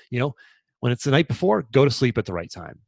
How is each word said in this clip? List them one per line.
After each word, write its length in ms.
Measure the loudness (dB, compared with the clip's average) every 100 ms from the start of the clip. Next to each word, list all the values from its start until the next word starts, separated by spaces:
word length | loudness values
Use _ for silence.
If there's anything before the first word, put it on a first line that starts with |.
| _
You 100 | -4
know, 140 | -4 -4 -18 _ _ _
when 140 | -2
it's 100 | -2
the 80 | 2
night 160 | 2 2
before, 400 | 0 0 0 0
go 120 | 2
to 60 | 2
sleep 280 | 2 0 0
at 80 | -4
the 60 |
right 200 | -6 -8
time. 260 | -14 -16 -18